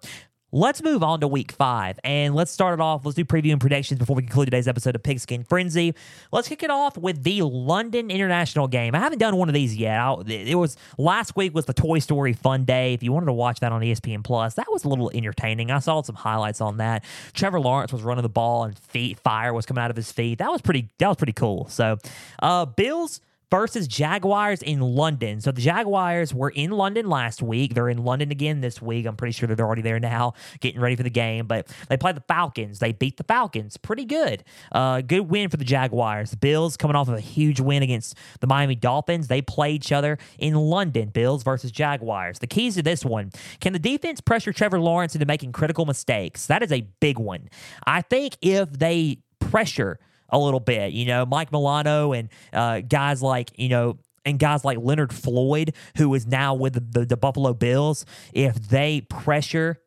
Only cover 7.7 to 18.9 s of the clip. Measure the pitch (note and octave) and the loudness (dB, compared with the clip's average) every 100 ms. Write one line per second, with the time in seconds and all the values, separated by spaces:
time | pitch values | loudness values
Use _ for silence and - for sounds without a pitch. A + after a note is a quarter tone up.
7.7 | F#3 A#3 A#3 A3 F#3+ F#3+ F3 D#3 D3+ C3+ | 0 0 -4 -2 -2 0 0 0 0 0
8.7 | B2 A#2 D3+ C#4 C4+ A3 F#3 E3+ C#3+ B2+ | 0 0 0 0 2 2 2 2 2 0
9.7 | G#2+ A2 A2 B2+ B2+ G2+ G#2+ G#2+ F3 D#3+ | 0 0 0 0 -2 -4 -6 0 0 0
10.7 | - - - D3+ G#3+ A3 - F#3+ D#3 - | -2 -12 0 2 2 0 -2 0 0 0
11.7 | - D#3+ E3 - C#3+ C3+ A2+ C3+ C3 B2+ | 0 2 2 2 0 0 2 0 2 2
12.7 | B2+ B2+ B2 A#2+ D3+ D#3+ A#2 A#2+ A#2 A#2+ | 2 2 0 0 0 0 0 0 0 -2
13.7 | A2+ A#2 A2+ A#2+ G#2+ G#2+ A#2+ A2+ G#3+ A4 | 0 0 -2 -4 -6 -2 0 0 -4 -4
14.7 | G4+ C#3 C3 A#2 A#2 G#2+ - A2 A2+ A#2 | -2 0 0 0 -2 -4 -4 -2 -2 0
15.7 | C#3 E3 D#3 C3 G2+ A2 A2 G#2+ G#2 G#2+ | 0 0 -2 -2 -6 -2 0 -2 -2 -4
16.7 | G#2+ A2+ A2 - - - - G3 F3 B2+ | -2 -2 -2 -6 -16 -12 -4 0 2 2
17.7 | C#3 - A#2+ A2+ B2 A#2 A#2 A#2 A#2 A2+ | 0 -2 -4 -2 -2 0 0 0 0 -2
18.7 | - - | -8 -8